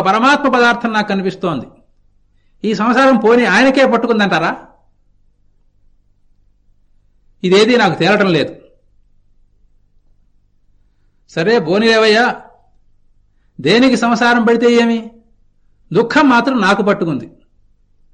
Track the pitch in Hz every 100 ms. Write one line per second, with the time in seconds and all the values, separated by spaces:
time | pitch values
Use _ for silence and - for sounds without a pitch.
0 | 185 208 254 285 277 247 240 233 233 220
1 | 208 196 190 - 185 143 - _ _ _
2 | _ _ _ _ _ _ 202 196 220 240
3 | 269 247 220 240 226 190 262 269 262 240
4 | 233 214 202 170 170 247 - _ _ _
5 | _ _ _ _ _ _ _ _ _ _
6 | _ _ _ _ _ _ _ _ _ _
7 | _ _ _ _ 185 190 220 240 202 143
8 | 165 208 196 160 - - - _ _ _
9 | _ _ _ _ _ _ _ _ _ _
10 | _ _ _ _ _ _ _ _ _ _
11 | _ _ _ 165 196 233 156 190 226 226
12 | 220 214 240 - - _ _ _ _ _
13 | _ _ _ _ _ - 131 220 262 240
14 | 233 233 240 240 226 233 240 240 233 226
15 | 220 - _ _ _ _ _ _ _ 170
16 | 233 294 294 240 233 254 190 202 208 202
17 | 165 135 - - _ _ _ _ _ _
18 | _